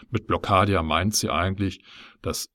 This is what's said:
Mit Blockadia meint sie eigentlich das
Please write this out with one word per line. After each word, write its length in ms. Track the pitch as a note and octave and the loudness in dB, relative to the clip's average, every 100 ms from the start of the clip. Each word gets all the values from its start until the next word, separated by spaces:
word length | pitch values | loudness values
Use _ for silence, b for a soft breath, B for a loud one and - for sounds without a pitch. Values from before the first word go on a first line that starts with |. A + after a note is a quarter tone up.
| B | B
Mit 160 | A2 - | -6 -2
Blockadia 560 | E2+ - G2 G2+ F#2+ | -4 2 4 4 2
meint 320 | D#2+ D#2 F#2+ G#2+ | 2 0 0 0
sie 160 | - | 0
eigentlich 520 | D2 F2+ F#2+ G2 - B B B B | 0 -2 -2 -4 -6 B B B B
das 280 | E2+ D#2+ - | -8 -6 -8